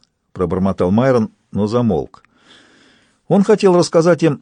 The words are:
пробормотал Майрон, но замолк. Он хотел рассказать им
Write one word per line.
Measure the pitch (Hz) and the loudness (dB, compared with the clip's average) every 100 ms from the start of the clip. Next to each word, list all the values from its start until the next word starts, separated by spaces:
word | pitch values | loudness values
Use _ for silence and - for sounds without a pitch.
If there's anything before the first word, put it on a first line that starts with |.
| _ _ _ | _ _ _
пробормотал | - 85 92 98 92 90 | -8 -4 -2 -4 -2 -2
Майрон, | 107 135 123 107 _ _ | 0 0 0 -2 _ _
но | 101 104 | -6 -4
замолк. | 120 117 80 60 - _ _ _ - _ _ _ _ _ _ - | -2 -2 -4 -6 -18 _ _ _ -20 _ _ _ _ _ _ -2
Он | 190 | 0
хотел | 196 202 196 175 | 2 2 2 2
рассказать | 165 170 165 160 | 2 2 2 2
им | 160 135 | 0 -2